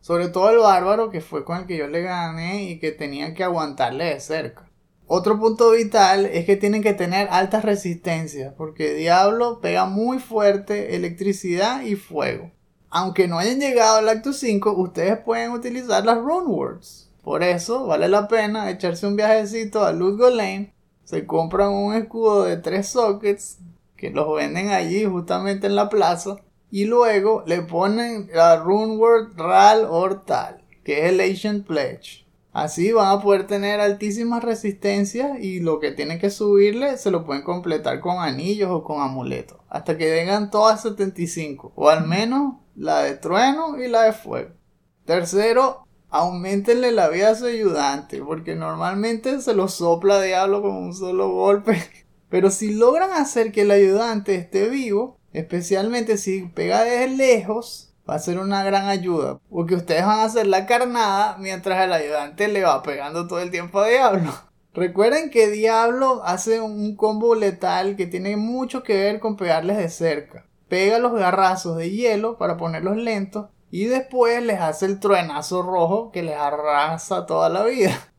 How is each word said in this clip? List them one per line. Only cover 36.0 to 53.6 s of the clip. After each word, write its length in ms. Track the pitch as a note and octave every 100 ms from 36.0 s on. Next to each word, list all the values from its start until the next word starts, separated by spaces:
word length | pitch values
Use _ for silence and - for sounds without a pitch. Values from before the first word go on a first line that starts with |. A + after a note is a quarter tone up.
| D3 E3+
que 120 | G3
subirle 640 | G3 G#3 G3+ G#3 A3+ C#4 C4
se 160 | G3+
lo 120 | F3
pueden 200 | D#3 C#3
completar 560 | D#3+ F3 F3 D#3 - C3
con 180 | F3 F3+
anillos 520 | D#3+ C3 E3+ G#3 F#3+
o 100 | E3+
con 180 | D#3 D3+
amuletos, 580 | C#3 C3 B2+ B2+ - - _
hasta 280 | - - D#3+
que 140 | D#3+
tengan 400 | D#3+ F3 G#3 G3+
todas 320 | G#3 A3 G#3+
setenta 400 | A3+ G3+ G3 F#3
y 60 | E3+
cinco, 440 | E3 D3+ C3+ - -
o 120 | D3
al 200 | D#3+ D#3+
menos 460 | F3+ A3+ C4 C#4 - _
la 300 | - D3+ D3+
de 100 | C#3+
trueno 640 | C#3 - F#3+ C4 D4 D#4+ C#4+
y 80 | B3
la 160 | A#3
de 100 | A3
fuego. 380 | G#3+ - - - _ _ _ _ _
Tercero, 840 | - F3 E3+ F#3 A3 A#3+ C4 - _ _ _
auméntenle 840 | D3+ F3 F3+ F#3+ G3+ G3+ A#3+ B3
la 160 | A3+ E3
vida 220 | E3+ G#3
a 40 |
su 120 | A3 B3
ayudante, 760 | A#3 G#3 D3+ C#3 C#3 - C3+
porque 320 | C#3 D#3+ E3
normalmente 880 | E3 D#3+ D#3+ E3+ G3 A3 A3+ C4 C4+
se 140 | B3
lo 140 | G#3 F#3
sopla 520 | - F3 E3+ G3 G3+
Diablo 420 | F#3+ F#3 G3 G3+
con 120 | G3+
un 200 | F#3+ F3+
solo 340 | F3 F#3 F#3 F#3+
golpe. 540 | F#3 F#3+ G3+ G#3+ F3+ - - _
<laughs> 220 | _ _
Pero 220 | F#3 G3
si 220 | G3 G#3+
logran 400 | G#3+ A#3+ D#4 F#4+
hacer 400 | F4 C#4 A#3+ A3
que 100 | G#3